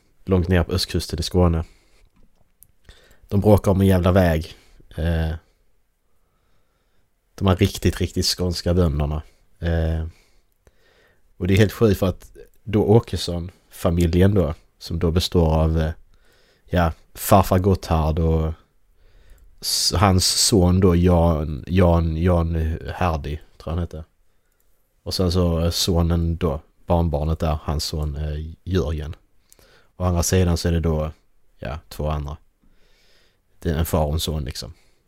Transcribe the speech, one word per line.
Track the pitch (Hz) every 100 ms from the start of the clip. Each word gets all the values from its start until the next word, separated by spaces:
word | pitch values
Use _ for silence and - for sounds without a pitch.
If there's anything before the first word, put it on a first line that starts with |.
| _ _
långt | - 95 85
ner | 90
på | 82
östkusten | 92 - 90 - 82
i |
Skåne. | 82 92 90 82 80 _ _ _ _ _ _ _ _ _ - _ - - _ - _
De | 104
bråkar | 95 98 -
om | 95
en | 98
jävla | 92 90
väg. | 92 90 80 - - _ - - -
Eh, | 80 82 80 78 - _ _ _ _ _ _ _ _ _ _ _ _ _ _ _ _ _ _
de | - 101
här | 92
riktigt, | 98 - - -
riktigt | 87 - 90
skånska | - 90 87 -
bönderna. | 87 87 71 73 76 - _ _ _
Eh, | 85 82 80 80 80 - _ _ _ _ _ _ _ _ _ _ _ -
och | 92
det |
är | 95
helt | 104
sjukt | - 113 95
för | 95
att | 85 - - - _
då | - 107
Åkesson-familjen | 82 110 117 92 - 87 85 - _ - 92 85 85 87 95
då, | 101 78 73 _ _
som | - 82
då | 87
består | 80 - 90 80
av, | 78 80 80
eh, | 78 80 - _ _ _ _ _
ja, | _ 90 85 80 _
farfar | - - 101 92 95
Gotthard | 95 90 - 80 78 78
och | 82 80 80 82 _ _ _ _ _ _ - - - -
s-, | - - - 85
hans | 101 92 - - -
son | 107 87 90
då, | 95 87
Jan, | 90 87 82 78 76 73 -
Jan, | 90 90 85 82 80
Jan | 90 87 82 82 80 80 -
Hardy, | - 90 78 71 73
tror | - -
jag | -
han | 82
heter. | 85 78 78 _ _ _ _ _ _ _ _ _
Och | -
sen | - 90
så, | 87 87 82
eh, | 85
sonen | - - 85 85 85 85 82
då, | 87 71 - _ -
barnbarnet | 87 85 73 76 80
där, | 80 76
hans | - 76
son, | - 80 76 71
eh, | 76 76 78 80
Jörgen. | - 90 76 78 76 80 _ _ _ _ _ _ _ -
Å |
andra | 90 87
sidan | 85 92 90 85
så | 87
är |
det | 85
då, | 82 78 78 - _ _ _ _
ja, | 76 76 -
två | - 73
andra. | 76 71 76 _ _ _ _ _ _ _ _ _ _ _ _
Det | 85
är |
en | 78 82
far | 85 76
och |
en | 80
son, | - 78
liksom. | 67 - - - _ _